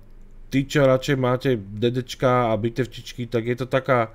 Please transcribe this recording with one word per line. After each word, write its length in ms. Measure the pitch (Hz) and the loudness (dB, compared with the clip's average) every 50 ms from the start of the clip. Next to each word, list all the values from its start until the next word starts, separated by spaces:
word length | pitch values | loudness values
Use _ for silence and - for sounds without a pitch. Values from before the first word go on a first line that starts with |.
| - - - - - - - - - - | -16 -20 -20 -20 -20 -20 -20 -20 -10 -4
tí, 160 | - 135 139 | -2 -2 -2
čo 160 | 139 - 151 139 | 0 2 4 4
radšej 340 | 131 131 131 - - 143 | 6 4 4 2 0 0
máte 380 | 135 127 123 127 123 - 139 127 | 0 2 0 0 0 0 0 0
D 400 | 113 98 98 104 104 110 120 123 | 0 -2 -6 -6 -2 0 0 0
D 80 | 127 120 | -2 -6
čka 480 | - - - - 127 123 123 123 113 | -8 -6 -2 2 2 4 4 2 2
a 80 | 113 107 | 0 0
bitevčičky, 720 | 104 117 117 - 123 113 - - - - - - 123 117 | 0 -2 -2 -2 -6 -6 -6 -14 -16 -14 -10 -10 -8 -4
tak 160 | - 120 113 | -2 -2 -2
je 80 | 120 123 | -2 -2
to 160 | 123 131 120 | -4 -2 0
taká, 400 | - 131 131 - 135 120 113 107 | 0 0 2 2 2 2 2 0